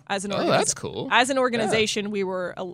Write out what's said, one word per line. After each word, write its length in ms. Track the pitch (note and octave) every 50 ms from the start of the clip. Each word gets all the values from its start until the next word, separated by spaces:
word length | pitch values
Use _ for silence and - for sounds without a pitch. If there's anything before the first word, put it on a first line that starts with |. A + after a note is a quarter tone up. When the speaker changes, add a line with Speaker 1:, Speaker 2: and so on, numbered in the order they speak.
| - -
Speaker 1:
As 180 | G3+ G3 F#3
an 60 | G3+ G3+
Speaker 2:
Oh, 40 | -
Speaker 1:
organiz-, 100 | - E4+
Speaker 2:
that's 240 | - - G#4 - -
cool. 360 | - - - - - - C4+
Speaker 1:
as 180 | G3 A#3 C4 C4
an 60 | C#4
Speaker 2:
Yeah. 60 | C4
Speaker 1:
organization, 680 | B3+ B3 A3+ A#3 A3 G#3+ - A3 G#3+ G#3 - A3 G3+ G#3
we 140 | G#3 G3+ G3
were, 320 | F#3 F#3 F#3 F3+ E3 - -
uh, 140 | F#3 F3+